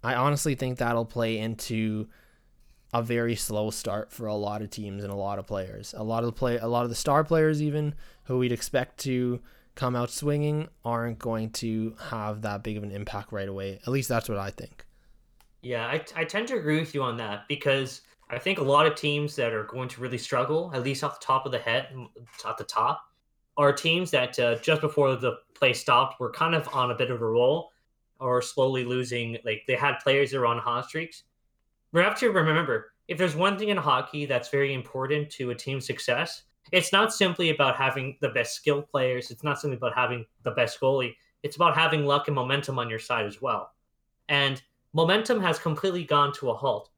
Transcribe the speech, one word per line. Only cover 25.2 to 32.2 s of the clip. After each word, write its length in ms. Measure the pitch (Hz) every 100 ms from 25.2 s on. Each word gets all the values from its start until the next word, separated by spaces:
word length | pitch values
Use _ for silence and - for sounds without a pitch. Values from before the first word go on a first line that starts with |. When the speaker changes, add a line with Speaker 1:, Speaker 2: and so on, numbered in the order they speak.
| 127 113 _
Speaker 2:
play 180 | - 135
stopped 480 | 120 - 123 135 -
were 120 | 120
kind 240 | - 165 165
of 120 | -
on 180 | 135 123
a 40 | 117
bit 160 | 123
of 100 | 123
a 40 | 113
roll 460 | 117 123 160 - _ _ _ _ _
or 220 | 131 127
slowly 420 | 120 - 131 131
losing. 540 | 120 127 123 120 117 113 117
Like, 180 | 107 -
they 80 | 123
had 240 | 143 139
players 320 | - 139 135
that 80 | 135
were 80 | 120
on 100 | 117
hot 300 | 120 120 135
streaks. 360 | 160 165 - _ _ _ _ _ _ _
We 80 | 165
have 160 | 185
to 100 | -